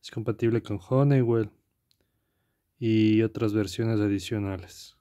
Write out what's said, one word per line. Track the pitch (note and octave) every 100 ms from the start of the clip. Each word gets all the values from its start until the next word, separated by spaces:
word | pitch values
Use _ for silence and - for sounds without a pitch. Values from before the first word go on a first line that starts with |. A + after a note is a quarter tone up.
es | -
compatible | - A2+ G#2 A#2 A#2
con | - G2+ -
Honeywell | C3 C#3+ C#3 A#2 A#2 G#2+ _ _ _ _ _ _ _ _ _ _ _ _ _
y | A#2 A2 G#2+ G#2+
otras | A2 A2 A2+
versiones | G#2+ G2 - A2+ A2
adicionales. | G#2 G2 F#2 A2 G2 F#2+ F2+ - - _